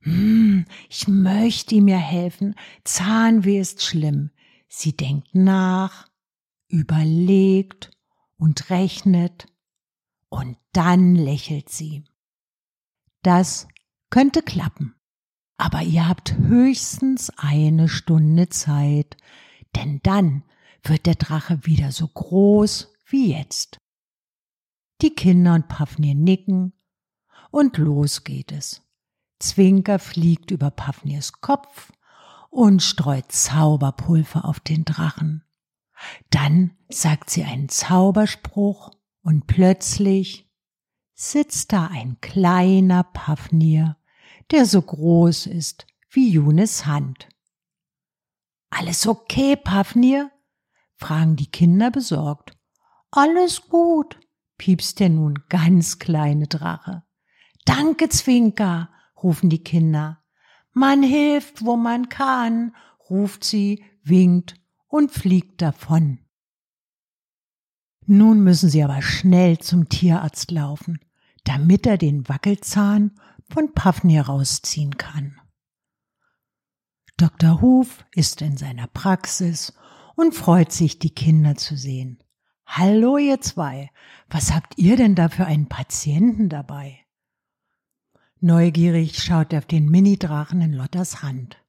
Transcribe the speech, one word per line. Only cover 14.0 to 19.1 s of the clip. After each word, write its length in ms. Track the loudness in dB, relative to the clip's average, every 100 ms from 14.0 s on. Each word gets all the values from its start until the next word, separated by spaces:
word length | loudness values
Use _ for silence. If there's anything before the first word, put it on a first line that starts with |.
| _
könnte 320 | 2 2 0
klappen. 540 | -4 -6 -8 -8 -12 _ _ _ _ _ _ _
Aber 240 | -6 -4
ihr 280 | -2 0 0
habt 240 | -2 -6
höchstens 960 | -2 2 2 2 0 -8 -6 -4 -4 -8 -8
eine 500 | -2 0 2 2 0
Stunde 640 | -2 0 2 4 2 0
Zeit, 680 | -4 -4 -2 0 0 -4